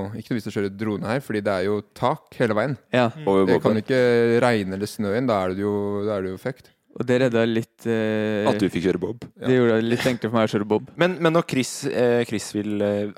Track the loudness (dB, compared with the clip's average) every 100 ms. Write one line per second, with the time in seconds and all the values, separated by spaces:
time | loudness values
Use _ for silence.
0 | -6 -10 -6 -6 -4 -4 -4 -4 -4 -4
1 | -4 -4 -4 -4 -2 0 0 -2 -6 -4
2 | -2 -2 _ -2 0 2 -2 -4 _ 0
3 | 0 0 2 4 4 4 2 0 0 2
4 | 4 4 4 4 4 2 0 -4 -6 -4
5 | -2 0 0 0 0 -2 -2 -2 -2 -4
6 | -4 -4 -6 -8 -10 -10 -16 _ _ -6
7 | 0 2 4 2 2 0 -4 _ -4 -2
8 | 0 0 -2 0 0 0 0 0 0 0
9 | -4 -8 -14 -6 2 4 4 2 2 0
10 | 0 -2 -2 0 0 0 0 0 -2 0
11 | 0 2 2 2 2 -2 -2 -6 -4 0
12 | 2 2 0 -4 -4 -4 -2 0 0 0
13 | -4